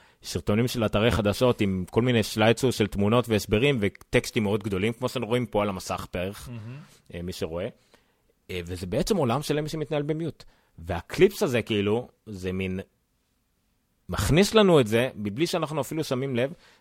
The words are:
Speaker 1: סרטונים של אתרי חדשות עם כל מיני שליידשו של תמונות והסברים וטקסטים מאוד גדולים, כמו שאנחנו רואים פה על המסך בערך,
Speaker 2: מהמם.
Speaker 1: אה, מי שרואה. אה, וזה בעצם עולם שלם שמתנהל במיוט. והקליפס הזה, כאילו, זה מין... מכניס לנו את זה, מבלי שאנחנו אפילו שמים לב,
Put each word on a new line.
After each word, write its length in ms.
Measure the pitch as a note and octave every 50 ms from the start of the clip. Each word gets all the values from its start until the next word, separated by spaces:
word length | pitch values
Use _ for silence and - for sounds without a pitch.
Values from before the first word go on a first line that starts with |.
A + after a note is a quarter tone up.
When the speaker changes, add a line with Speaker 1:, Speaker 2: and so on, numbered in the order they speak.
| - _ _ _ -
Speaker 1:
סרטונים 460 | - - F#2 - - G#2 A2 B2 B2
של 160 | - B2+ A2
אתרי 240 | G2+ - G#2 G#2+ A#2+
חדשות 500 | F2+ A2+ G#2+ G#2 G2 - B2+ B2 A#2 -
עם 240 | G#2+ G2 F#2+ F#2 F2+ -
כל 120 | - A2+ A#2
מיני 200 | B2+ B2 A2+ G2+
שליידשו 500 | - - G#2+ G#2+ A2+ A#2 - - B2 A2
של 140 | - A2
תמונות 420 | G2 - G2 G2+ G#2 A#2 B2 A#2 A#2
והסברים 500 | A2 G#2 - - G#2 G#2 B2+ C#3+ C#3+ A#2+
וטקסטים 600 | G2+ G2 - - - - - B2 A#2+ - - B2 G#2+
מאוד 200 | G2 G#2 G#2+ F#2+
גדולים, 300 | A2 G2 F#2 G2 A2+ A#2
כמו 160 | - B2+ A#2+
שאנחנו 200 | - C3 A#2 G#2
רואים 180 | A#2+ B2 B2
פה 160 | G#2+ - G#2 G#2
על 60 | G#2
המסך 380 | F#2+ F#2 - - F#2 F2+ F#2+ - -
בערך, 340 | F2+ F2+ G2 G#2 - - C3+
Speaker 2:
מהמם. 120 | A#2+ A2+ G#2 A#2 B2+ C#3+ F#3 - - _ _ _ -
Speaker 1:
אה, 80 | F2 F2
מי 100 | F2+ F#2+
שרואה. 360 | - G2+ E2 D#2+ E2+ F#2+ B2+ - _ _ _ _ _ _ _ _ _ _ _ _ _ _ -
אה, 100 | F#2 F2+ E2+
וזה 200 | F2 - E2+ G3
בעצם 300 | F3+ F#3+ A3 F3+ - A3
עולם 260 | F3+ C#3+ A#2 A2+ C#3 D3+
שלם 260 | - D3 D3 D3+ D3+
שמתנהל 340 | D#3+ D#3+ D3+ - D#3 D3 C#3+
במיוט. 420 | D3 D#3+ D#3 E3+ D3+ - - - - _ _ _ _ _ -
והקליפס 640 | E2+ E2+ F2+ E2+ - - - - F3 G3 - - G#3+
הזה, 200 | D#3+ B2 A#2 G#2
כאילו, 460 | - A2+ G#2 G2+ G#2 G#2+ A#2+ B2+ - _ _ _
זה 260 | - G#2+ F#2 F2+ F#2 F2+
מין... 280 | F#2+ F#2+ F#2 F#2 F#2+ F#2+ - _ _ _ _ _ _ _ _ _ _ _ _ _ _ _ _ _ _ _ _ _ _ _ -
מכניס 460 | - - - - C3+ E3+ G3+ G3+ -
לנו 260 | A3 G#3 F#3+ E3+ D3
את 60 | B2
זה, 220 | G#2 A2 A2+ B2 C3 -
מבלי 320 | - G#2 G#2 G2 A#2+ E3
שאנחנו 340 | E3+ - F3 D#3+ C#3 D#3 D3+
אפילו 240 | B2+ - D#3 D#3+ D3
שמים 320 | - C3+ B2 C3+ C#3 C3
לב, 160 | A#2 B2 C#3 F3 - _ - _ _